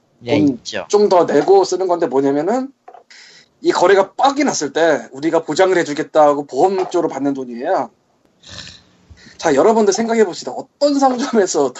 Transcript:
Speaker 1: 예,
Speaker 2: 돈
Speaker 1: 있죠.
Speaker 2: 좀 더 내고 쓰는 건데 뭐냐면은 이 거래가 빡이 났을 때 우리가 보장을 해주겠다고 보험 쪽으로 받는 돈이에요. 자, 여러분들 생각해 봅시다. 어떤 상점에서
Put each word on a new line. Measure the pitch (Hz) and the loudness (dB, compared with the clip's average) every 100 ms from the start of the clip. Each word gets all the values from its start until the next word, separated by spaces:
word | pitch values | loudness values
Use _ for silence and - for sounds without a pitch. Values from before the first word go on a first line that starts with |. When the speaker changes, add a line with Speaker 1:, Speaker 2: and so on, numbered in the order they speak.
| _ _ | _ _
Speaker 1:
예, | 117 147 | -2 0
Speaker 2:
돈 | 147 117 | 0 -2
Speaker 1:
있죠. | - 104 85 | -8 -10 -2
Speaker 2:
좀 | 208 208 | 0 4
더 | 180 | 4
내고 | 139 143 147 196 | 4 2 4 4
쓰는 | 180 180 190 | 2 -2 -2
건데 | 170 165 | -2 0
뭐냐면은 | 131 139 143 170 247 262 _ - - _ - - - _ _ | 0 0 0 -2 -4 -6 _ -20 -20 _ -20 -20 -20 _ _
이 | - | -2
거래가 | - - 196 190 | 2 4 4 2
빡이 | - 269 277 | 0 0 0
났을 | 269 - 139 | -4 -4 -4
때 | 156 165 135 117 | 0 0 0 -4
우리가 | 131 160 165 | -6 -2 -2
보장을 | 165 147 190 180 | -2 0 2 2
해주겠다고 | 147 147 143 156 147 143 139 | -2 -6 -2 2 4 2 -4
보험 | 131 180 190 180 | 0 0 0 -2
쪽으로 | 175 160 | -2 -2
받는 | 135 143 | -2 -4
돈이에요. | 135 127 117 151 175 120 _ _ _ _ _ - - - - _ _ _ - - - | -4 -8 -8 -4 -2 -4 _ _ _ _ _ -20 -20 -20 -20 _ _ _ -20 -20 -6
자, | 165 | -2
여러분들 | 135 196 226 208 | 2 2 4 2
생각해 | 196 226 226 | 0 -2 0
봅시다. | 196 156 - | 0 -2 -12
어떤 | 123 - - 294 277 | -12 -12 -2 0 2
상점에서 | 269 247 277 233 180 165 139 | 0 0 -2 0 0 0 -2